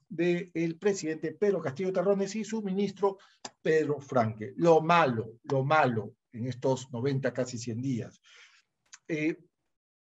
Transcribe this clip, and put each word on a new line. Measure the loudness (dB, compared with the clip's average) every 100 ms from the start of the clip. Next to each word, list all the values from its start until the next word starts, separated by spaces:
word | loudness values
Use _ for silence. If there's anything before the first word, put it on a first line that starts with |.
| -14
del | -2 0 0 -2 -4 -4 0
presidente | 0 0 -4 -4 -6
Pedro | -2 0 0
Castillo | -2 -4 -2
Terrones | 0 2 2 0 -4
y | -6
su | -6
ministro | -4 -2 -2 0 -2 -2 -14 _ -20 _
Pedro | 2 2 2 -2
Franque. | -2 2 2 -2 -10 0
Lo | 6 6
malo, | 6 4 4 2 -4 -10
lo | -2 0 4
malo | 4 4 2 -4 -12 _
en | -10 -8
estos | -4 -2 -2 -4
noventa, | -4 -2 0 -2
casi | -2 -4 -6
cien | -8 -6
días. | -4 -4 -6 -14 _ -20 -20 _ _ _ _ -20 -8
Eh, | -4 -2 -4 _ _ _ _ _ _